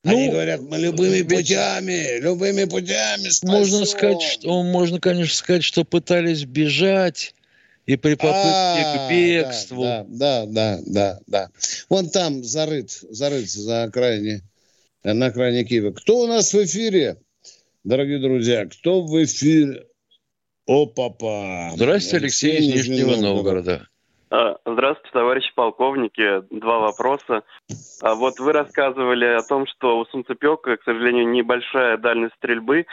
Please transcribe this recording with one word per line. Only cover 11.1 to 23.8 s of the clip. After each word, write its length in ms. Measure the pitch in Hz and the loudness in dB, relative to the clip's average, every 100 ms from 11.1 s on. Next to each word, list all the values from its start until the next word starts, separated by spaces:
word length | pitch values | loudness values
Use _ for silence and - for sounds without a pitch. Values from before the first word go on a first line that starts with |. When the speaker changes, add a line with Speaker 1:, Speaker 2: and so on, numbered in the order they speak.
| 95 - | -2 -4
Speaker 1:
да. 200 | 101 92 _ - - - | -4 -4 _ -8 -8 0
Вон 200 | 190 170 | 0 2
там 320 | 196 170 139 | -2 -2 -4
зарыт, 480 | 120 143 156 151 101 - 90 | -6 -4 -2 -4 -8 -16 -16
зарыт 380 | 110 143 139 98 | -4 -2 -2 -4
за 360 | 104 107 117 | -8 -4 -2
окраине, 580 | 113 127 123 110 104 107 92 _ _ _ _ _ | -2 0 0 0 -4 -6 -10 _ _ _ _ _
на 220 | 101 107 127 | -2 0 0
окраине 360 | 120 123 120 | 0 0 0
Киева. 280 | 113 120 104 | 0 0 0
Кто 260 | - - 240 | -2 2 2
у 80 | 240 | 2
нас 260 | 233 - | 0 2
в 120 | 202 | 2
эфире, 540 | 196 202 226 190 123 - _ _ - - _ _ | 0 -2 0 2 0 -4 _ _ -20 -20 _ _
дорогие 340 | 95 127 139 143 | -2 0 0 0
друзья? 480 | 131 127 117 117 90 | 0 2 2 0 -2
Кто 360 | - 165 185 | -4 0 0
в 200 | 165 160 | 2 0
эфире? 640 | 156 - 143 160 143 127 - _ _ _ _ _ _ _ - | 0 2 4 4 2 -2 -16 _ _ _ _ _ _ _ 2
О, 200 | 135 147 | 2 2
папа. 840 | 117 123 - 113 104 98 90 85 82 | -2 -6 -4 -6 -6 -8 -8 -8 -2
Speaker 2:
Здравствуйте, 400 | 123 202 175 175 | 2 2 0 -2
Алексей 340 | - - 147 156 | -2 0 0 2
из 60 | |
Speaker 1:
Алексей 160 | 151 131 | 2 0
из 60 | 127 | 0
Speaker 2:
Нижнего 220 | 131 131 | 0 2
Speaker 1:
Нижнего 240 | 120 101 | 2 0
Speaker 2:
Новгорода. 520 | 98 98 92 87 78 | 0 0 -2 -2 -4